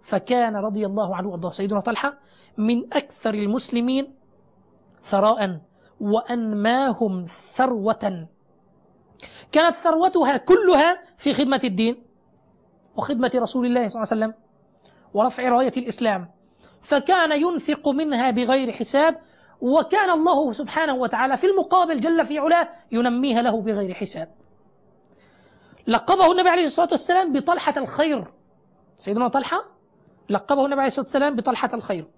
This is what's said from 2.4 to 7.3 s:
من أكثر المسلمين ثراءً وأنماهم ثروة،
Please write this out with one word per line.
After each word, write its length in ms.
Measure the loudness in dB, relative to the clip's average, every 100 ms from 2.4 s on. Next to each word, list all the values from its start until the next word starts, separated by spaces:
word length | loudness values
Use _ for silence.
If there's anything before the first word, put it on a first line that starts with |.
| _ -4
من 380 | 0 0 -2
أكثر 400 | -6 -6 -8 -6
المسلمين 800 | -2 -2 -4 -4 -4 -2 -2 -4 -12 _ _ _ _ _ _ _ _
ثراءً 580 | -4 2 2 2 -2 -6 -14 _ _ _
وأنماهم 1200 | -2 -2 -2 -4 -2 0 0 2 0 0 -2 -2
ثروة، 1000 | -8